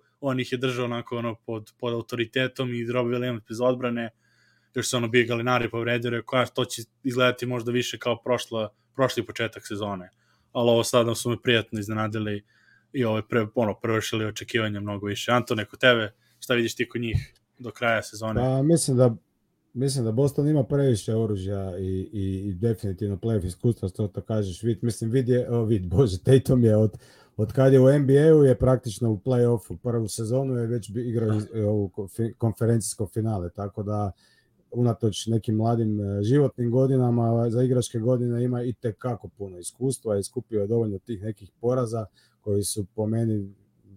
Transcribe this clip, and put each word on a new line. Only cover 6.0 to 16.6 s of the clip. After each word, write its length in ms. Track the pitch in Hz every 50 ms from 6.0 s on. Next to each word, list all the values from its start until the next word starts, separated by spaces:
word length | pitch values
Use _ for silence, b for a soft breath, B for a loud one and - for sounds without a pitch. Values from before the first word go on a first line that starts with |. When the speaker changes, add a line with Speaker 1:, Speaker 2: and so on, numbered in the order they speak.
| 117 120
Speaker 1:
rekao, 280 | 117 117 110 - 135 127
"A, 60 | 120
to 200 | - - 131 123
će 160 | - - 120 113 - _ _ -
izgledati 420 | 131 120 127 127 123 123 - 123
možda 260 | 123 123 120 110 120
više 260 | 120 123 120 - -
kao 200 | 113 - 123 113
prošla, 520 | - - 127 123 117 - - 117 110 107 104 - _ _ _ _
prošli 300 | 135 131 123 - 120 113
početak 420 | - - - 117 107 - 107 -
sezone." 420 | - 107 101 107 101 98 92 90 - _ _ _ _ _ _ _ _
Ali 180 | - 127 120 120
ovo 140 | 117 117 110
sada 320 | - - 123 113 117 113
su 140 | - - 123
me 120 | 117 -
prijatno 380 | - 127 117 110 104 - 113 107
iznenadili 640 | 101 104 110 110 107 107 107 110 107 107 104 104 b b b b b b b b b b -
i, 100 | 135 120
ovaj, 180 | 110 110 107
pre-, 260 | - - 120 117 107 104 -
ono, 180 | 127 113 104 95
prevršili 520 | - - 113 113 110 - - 117 110 110
očekivanja 540 | 107 107 - - - - 117 110 107 104 101
mnogo 260 | 101 104 104 101 104
više. 260 | 101 101 - - 120
Antone, 340 | 120 123 117 - 120 107 101
kod 140 | - - -
tebe, 320 | 135 127 120 113 110 104 - _ _ _ _ _
šta 140 | - - 123
vidiš 220 | 120